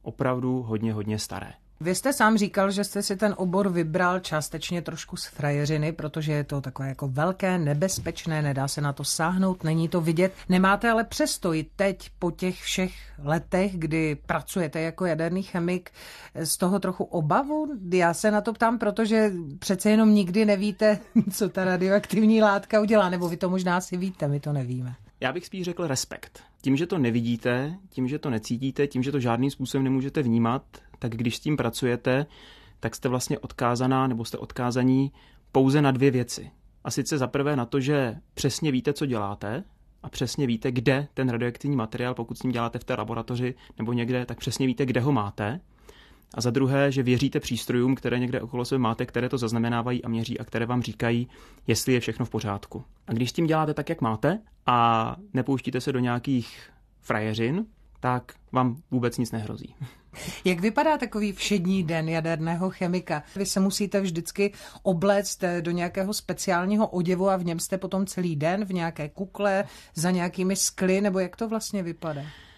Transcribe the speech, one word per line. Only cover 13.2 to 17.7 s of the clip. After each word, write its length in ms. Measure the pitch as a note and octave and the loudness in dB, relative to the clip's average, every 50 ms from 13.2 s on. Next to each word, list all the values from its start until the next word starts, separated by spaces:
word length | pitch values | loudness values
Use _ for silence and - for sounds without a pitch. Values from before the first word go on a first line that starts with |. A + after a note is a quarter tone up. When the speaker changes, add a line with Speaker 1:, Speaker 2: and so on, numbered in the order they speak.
| C#3+ C#3+ D#3 E3 E3 - - F#3 F#3+ G3+ F#3+ F3 | -2 0 0 0 0 0 0 0 2 0 -2 -4
Speaker 2:
kdy 380 | D#3+ D#3 D#3 D#3+ D#3+ D#3 D3 C#3+ - | -4 -2 0 0 0 0 -2 -4 -4
pracujete 540 | - E3 D#3 C#3 - - G3 E3+ D3+ - E3+ | -4 -4 -4 -4 -4 -4 -2 -2 -2 -2 -4
jako 260 | D#3+ E3 D#3+ - F#3+ | -4 -4 -4 -2 -2
jaderný 360 | F3+ D#3+ D#3 E3 E3+ F3 F#3+ G3+ | -2 0 0 0 -2 -2 -2 -4
chemik, 480 | - - F#3 E3+ F3 F3+ F3+ F3+ - _ - - - - - - - _ - E3 | -4 -4 -2 -2 0 -2 -2 -4 -10 _ -20 -20 -20 -20 -20 -20 -16 _ -8 -4
z 120 | D3+ - | -4 -2
toho 220 | - G3 F3 G3 G3+ | 0 2 2 2 2
trochu 260 | F#3+ F#3 - - - | 0 -2 -4 -4 -6
obavu? 640 | - - F3 D#3 D3 F3 A3+ C#4 C#4 D4+ D4+ D#4 D4 | -4 -2 -2 0 2 2 2 2 2 -2 -2 -2 -4